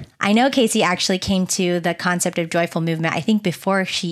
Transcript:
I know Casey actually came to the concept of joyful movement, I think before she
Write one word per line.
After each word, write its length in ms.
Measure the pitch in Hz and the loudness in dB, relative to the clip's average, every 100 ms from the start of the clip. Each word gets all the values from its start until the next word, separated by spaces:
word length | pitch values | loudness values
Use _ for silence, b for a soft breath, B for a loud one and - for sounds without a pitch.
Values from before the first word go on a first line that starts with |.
| - - | -8 -4
I 140 | 202 | 2
know 160 | 220 269 | 4 4
Casey 320 | 269 226 220 | 2 2 2
actually 380 | 175 180 - 185 | 0 0 0 -2
came 260 | - 190 180 | 0 0 0
to 320 | - 180 175 | 0 0 0
the 120 | 175 | -2
concept 460 | 170 180 180 180 175 | -2 -2 0 -2 -2
of 100 | 165 | 0
joyful 320 | 175 170 175 | 0 0 -2
movement, 320 | 165 160 160 | -2 -2 -2
I 80 | 147 | -2
think 220 | 143 214 | 0 0
before 420 | 185 - 190 190 185 | 0 -2 0 0 0
she 240 | - 175 | -4 -6